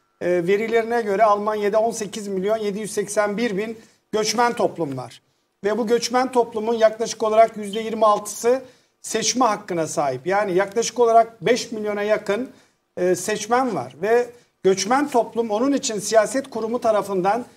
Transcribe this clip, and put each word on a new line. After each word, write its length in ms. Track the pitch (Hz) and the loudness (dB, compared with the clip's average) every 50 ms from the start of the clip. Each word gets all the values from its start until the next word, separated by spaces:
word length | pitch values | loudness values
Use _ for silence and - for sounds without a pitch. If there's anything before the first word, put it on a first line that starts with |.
| _ _ _ - | _ _ _ -6
e, 260 | - 175 180 180 170 175 | -2 0 0 0 2 2
verilerine 540 | 196 202 226 220 226 233 226 226 233 240 | 2 2 2 2 0 0 0 0 0 -2
göre 220 | 233 208 196 196 226 | 0 0 2 4 4
Almanya'da 560 | 214 208 208 208 214 214 214 208 202 196 220 | 4 4 2 0 -2 -2 -2 0 0 2 2
on 120 | 214 233 | 0 0
sekiz 360 | 220 - 214 185 - 226 202 202 | -2 -4 -8 -8 -10 -10 -8 -6
milyon 300 | 202 185 180 202 220 226 | -4 -4 -2 -2 -2 -2
yedi 220 | 214 208 196 208 | -2 -4 -4 -4
yüz 120 | 220 185 | -6 -6
seksen 460 | - 214 202 202 - 214 208 202 202 196 | -6 -6 -6 -4 0 0 0 0 0 -2
bir 200 | 240 240 202 180 | -2 -2 -2 -4
bin 200 | 214 226 226 - - _ _ _ _ _ | -4 -6 -8 -12 -16 _ _ _ _ _
göçmen 420 | - 214 220 214 - 220 240 240 226 | -4 -2 -2 0 0 2 0 0 0
toplum 440 | - 202 170 - - 165 143 135 131 | 0 -2 -2 -2 -4 -6 -6 -6 -8
var. 240 | 123 120 - - _ _ _ _ _ _ _ _ - | -10 -12 -16 -20 _ _ _ _ _ _ _ _ -4
Ve 140 | 196 214 214 | -2 -2 -2
bu 100 | 240 208 | 0 0
göçmen 440 | 240 233 233 - 233 247 254 254 | 0 0 0 0 0 2 2 2
toplumun 420 | 254 247 233 233 - 220 214 226 240 | 2 0 0 0 -2 -6 -4 -2 0
yaklaşık 500 | 226 220 220 220 - 226 214 - - 226 | 4 4 2 2 2 -6 -6 -4 -2 -2
olarak 340 | 220 214 214 226 220 220 208 | 2 6 6 6 6 4 -2
yüzde 220 | 214 202 196 226 | -10 -8 -6 -6
yirmi 260 | 226 220 214 220 226 | -6 -4 -2 2 4
altısı 560 | 214 208 196 208 - - - - 233 247 269 262 - - _ _ _ _ _ | 4 4 4 0 -4 -8 -2 0 2 2 0 -2 -8 -20 _ _ _ _ _
seçme 440 | - - - 220 214 - - 240 254 | -8 -6 -4 -2 0 0 2 2 2
hakkına 420 | 226 208 196 202 - 185 170 160 151 | 2 2 0 -4 -6 -4 -4 -4 -2
sahip. 400 | - - 151 139 131 131 135 170 | -2 -2 0 0 -2 -4 -2 -2
Yani 260 | 190 202 214 202 175 | 0 0 0 2 2
yaklaşık 460 | 180 196 196 196 233 226 220 - - | 0 0 0 0 -2 -2 -2 0 2
olarak 460 | 240 226 226 226 226 226 - - 160 | 4 6 6 6 6 4 0 -4 0
beş 260 | 175 262 240 - - | 0 0 0 -2 -6
milyona 320 | 240 214 208 208 208 202 202 | -8 -6 -6 -4 -4 -2 0
yakın, 460 | 208 214 208 214 - 196 214 254 269 - - _ _ _ _ _ _ _ - | 0 0 0 0 0 -2 -2 -4 -8 -12 -18 _ _ _ _ _ _ _ -2
e, 180 | 180 180 180 | 0 0 0
seçmen 600 | 165 - - 214 214 208 - 240 247 269 254 208 | 0 -2 -4 -4 -4 -2 0 0 0 2 0 -2
var. 200 | 151 120 131 139 139 | -4 -6 -8 -8 -6
Ve 280 | 170 208 226 240 240 240 - - _ _ _ _ - | -2 2 2 2 2 0 -6 -18 _ _ _ _ 0
göçmen 440 | 185 196 190 196 202 247 269 294 - | 2 2 2 0 0 0 0 0 0
toplum 400 | - 247 214 - - 220 233 226 | 0 0 0 0 -2 -6 -4 -2
onun 220 | 208 214 247 277 | -2 0 0 0
için 280 | 285 262 - - 220 202 | 0 0 -2 -4 -6 -6
siyaset 500 | - - 208 220 208 196 202 262 269 - | -4 0 4 4 4 2 0 -4 -6 -6
kurumu 320 | - 226 220 220 233 247 | -6 -6 -6 -4 -4 -2
tarafından 640 | 240 233 214 202 185 185 196 190 175 196 208 240 240 - - | 0 0 0 0 0 -2 -2 -2 0 0 0 -2 -4 -8 -16